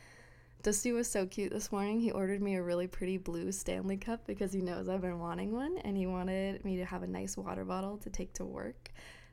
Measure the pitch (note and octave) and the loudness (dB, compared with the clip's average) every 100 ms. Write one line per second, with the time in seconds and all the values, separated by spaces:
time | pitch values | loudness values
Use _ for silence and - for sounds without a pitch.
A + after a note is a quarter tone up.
0 | - - - - - - - G#3 B3 A#3 | -20 -20 -20 -20 -20 -2 2 4 4 2
1 | A#3+ G#3+ F#3 G3+ G3 G#3 G#3+ G3+ G3+ A3 | 4 2 2 0 0 0 0 2 2 4
2 | A#3 - F#3+ G3+ G3+ F#3+ F3 F3 F3+ - | 4 4 4 4 2 2 4 2 2 0
3 | F#3 F#3+ F#3 E3+ F#3 F#3+ - F#3 F#3+ G3 | 0 0 0 -2 0 -2 0 0 0 0
4 | A3+ A3+ - G3+ G3 F#3+ F3+ E3+ F#3 F#3+ | 0 -4 -4 -2 0 2 0 0 0 0
5 | F3+ F3 E3+ F3 F#3+ A3+ C#4+ F#4 - G3 | 0 0 -2 -2 0 0 0 -2 0 0
6 | F#3 F3+ F#3 F#3+ G3 G3 G3+ F#3 F3+ F3+ | 2 2 2 2 0 0 0 0 0 -2
7 | F3+ F3+ G3 G3 F#3+ F#3 F#3 F#3 F#3+ G#3 | -2 -2 -4 -4 -4 -2 -2 -2 -2 -4
8 | G#3 F#3+ F#3 - F#3+ - - B3+ - - | -4 -2 -2 -4 -6 -4 -6 -8 -12 -14
9 | - - - | -14 -16 -18